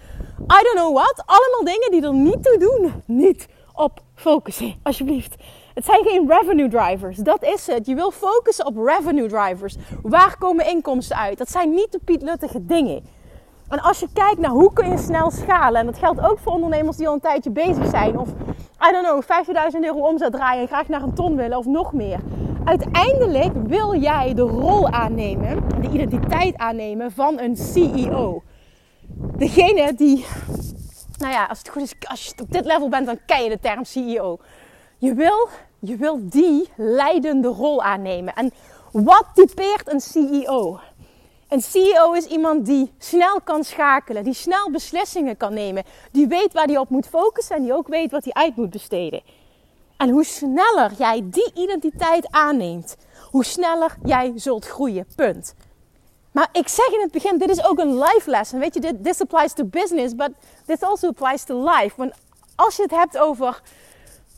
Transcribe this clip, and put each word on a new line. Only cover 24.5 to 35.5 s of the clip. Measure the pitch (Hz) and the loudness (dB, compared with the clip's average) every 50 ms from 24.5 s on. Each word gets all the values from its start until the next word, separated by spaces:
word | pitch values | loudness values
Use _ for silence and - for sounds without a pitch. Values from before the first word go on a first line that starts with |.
| 220 240 254 330 403 415 370 - | 0 0 2 2 4 4 4 2
aannemen, | 233 240 233 220 226 226 214 202 196 - - 180 - - - - - - | 2 0 -2 -2 -2 -4 -4 -4 -4 -4 -4 -2 -2 -2 -2 -2 -2 -2
de | - - | -2 -2
identiteit | - 285 285 - - 240 - - 330 320 359 381 - - | -2 -2 -2 -2 -2 -2 -2 0 0 0 0 0 -2 -2
aannemen | 233 226 226 226 214 214 208 220 233 240 | -4 -6 -6 -6 -6 -8 -6 -6 -8 -8
van | 185 277 277 294 311 247 | -4 -2 -2 0 0 -2
een | 247 240 247 | -4 -4 -4
C | 190 - - - | -4 -6 -2 2
E | 359 349 277 220 269 247 - | 2 2 2 2 -2 -2 -2
O. | - 262 240 196 180 170 - - - - _ _ _ _ _ _ _ _ - - - - | -2 -2 -2 -4 -4 -8 -12 -16 -20 -20 _ _ _ _ _ _ _ _ -20 -18 -14 -12
Degene | - - - - 277 311 - 349 349 370 427 359 285 285 269 | -10 -8 -4 -2 -2 0 4 4 6 6 6 4 2 0 0
die, | 226 294 294 269 262 254 - - - - - - - - - - - - - - - - - - - | 2 4 4 4 2 0 -4 -12 -12 -10 -10 -10 -10 -10 -10 -12 -14 -16 -18 -20 -20 -20 -18 -12 -8
nou | 285 262 | -6 -4
ja, | 262 233 202 | -2 -2 -2
als | - 220 - | -2 -4 -10
het | - - | -14 -14
goed | - 285 | -10 -10
is, | 285 - - - - - | -10 -10 -10 -14 -14 -14
als | 262 - - | -14 -12 -14
je | - - - | -16 -14 -14
op | 247 - | -10 -6
dit | - 359 - | -4 -2 0
level | 311 320 320 294 262 | 0 0 0 0 0
bent, | 254 269 269 | -2 -2 -2
dan | 247 233 - _ | -4 -6 -6 _
ken | - 320 269 240 | -2 -2 0 0
je | 220 | -2
de | 220 208 | -4 -4
term | - 240 240 233 262 | -4 -4 -4 -6 -8
C | - - | -10 -8
E | 262 254 240 233 220 | -8 -6 -4 -4 -4
O. | 190 185 170 - _ _ - - - - _ _ _ _ _ - | -4 -6 -8 -10 _ _ -20 -20 -20 -20 _ _ _ _ _ -4
Je | 247 269 240 | -2 -2 0
wil, | 226 311 339 415 427 466 440 | 2 2 2 2 2 0 -2